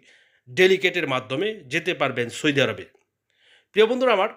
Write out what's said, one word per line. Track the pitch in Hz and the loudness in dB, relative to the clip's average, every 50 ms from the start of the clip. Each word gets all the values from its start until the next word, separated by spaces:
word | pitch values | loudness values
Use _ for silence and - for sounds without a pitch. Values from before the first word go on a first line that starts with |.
| _ _ _ _ _ _ _ _ _ 123 | _ _ _ _ _ _ _ _ _ -8
ডেলিগেটের | 123 151 185 190 190 185 185 180 165 175 156 | 2 4 4 4 4 4 2 0 0 0 -2
মাধ্যমে | 139 131 127 113 110 131 147 190 220 220 208 - 127 | -2 -2 -4 -4 -4 -4 -4 -4 -4 -6 -10 -12 -6
যেতে | 135 170 165 180 170 | -6 -4 -4 -4 -2
পারবেন | - 147 131 120 123 120 117 | -2 -2 -2 -2 -4 -6 -6
সৌদি | - - - 151 139 139 | -6 -2 -2 0 2 2
আরবে। | 127 110 104 98 90 - _ _ _ _ _ _ _ _ _ _ _ _ _ _ _ _ | 0 0 -2 -8 -12 -20 _ _ _ _ _ _ _ _ _ _ _ _ _ _ _ _
প্রিয় | - 196 220 | 2 2 2
বন্ধুরা | 220 254 247 262 247 | 2 2 0 2 2
আমার, | 220 185 202 233 - | 2 2 0 -4 -6